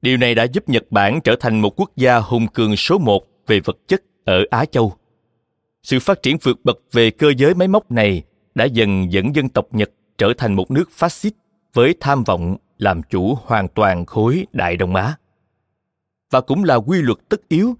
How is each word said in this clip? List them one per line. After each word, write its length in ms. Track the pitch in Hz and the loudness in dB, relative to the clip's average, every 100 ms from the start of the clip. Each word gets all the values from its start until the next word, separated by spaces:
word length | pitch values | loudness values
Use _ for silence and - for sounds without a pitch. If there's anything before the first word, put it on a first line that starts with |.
Điều 140 | 120 127 | 0 0
này 180 | 123 | 2
đã 80 | 113 | 2
giúp 260 | 120 151 - | 0 -2 -2
Nhật 160 | 120 - | -2 0
Bản 300 | 104 101 139 | 0 2 0
trở 120 | - 113 | 0 0
thành 200 | 123 110 | 0 0
một 200 | 107 - | 0 -2
quốc 100 | 196 - | -8 0
gia 200 | 127 120 | 2 2
hùng 300 | 107 123 113 | 0 -2 -2
cường 280 | - 110 104 | -2 -2 -2
số 220 | - 151 | 0 0
một 280 | 139 101 - _ - | 2 0 -2 _ -2
về 140 | 107 | 0
vật 180 | - - _ | 0 -8 _
chất 140 | 190 _ _ | -4 _ _
ở 200 | - 92 104 | 0 0 2
Á 140 | 113 | 0
Châu. 300 | 120 131 113 90 _ _ _ _ _ _ _ _ | -2 0 -2 -4 _ _ _ _ _ _ _ _
Sự 180 | - 131 | -4 -4
phát 220 | - 196 | 0 -2
triển 140 | - 147 | 0 -2
vượt 180 | - - | -2 -2
bậc 140 | - 120 _ | -2 -4 _
về 180 | 123 113 | 2 2
cơ 220 | - 151 135 | 2 0 4
giới 180 | 139 | 2
máy 140 | 180 185 | 2 2
móc 220 | 190 - | 0 0
này 320 | 117 107 90 - _ _ | 0 0 0 -6 _ _
đã 100 | - | -2
dần 480 | 120 113 107 98 92 | -2 2 0 0 0
dẫn 220 | 95 98 | 0 0
dân 140 | 147 131 | -2 -2
tộc 180 | - - | -4 -4
Nhật 180 | 113 104 _ _ _ | -4 -4 _ _ _
trở 140 | 101 120 | -2 -2
thành 160 | 120 | -2
một 160 | 98 92 | -2 -2
nước 200 | 131 175 | -2 -4
phát 220 | - 170 | -4 -4
xít 200 | - 214 220 _ _ _ | -4 -8 -8 _ _ _
với 220 | - 127 131 | 0 2 2
tham 240 | 139 139 | -2 -2
vọng 320 | 113 92 85 95 _ _ | 0 -2 -2 -6 _ _
làm 240 | 101 87 | -2 -2
chủ 360 | 82 92 92 123 | -4 -2 -2 -4
hoàn 240 | - 113 95 | -4 -4 -2
toàn 380 | - 104 90 87 | 0 0 0 -4
khối 400 | - 110 156 190 | -2 0 0 -4
Đại 240 | - 87 87 | -6 -4 -2
Đông 180 | 92 | -2
Á. 220 | 92 107 151 _ _ _ _ _ _ _ _ _ _ _ | -2 -4 -8 _ _ _ _ _ _ _ _ _ _ _
Và 100 | 131 | -2
cũng 240 | 127 143 | 0 -2
là 100 | 190 | 2
quy 280 | 127 113 185 | 0 0 0
luật 160 | 139 110 _ | 0 -2 _
tất 200 | 214 _ | -6 _
yếu 260 | 160 220 240 | 0 0 -4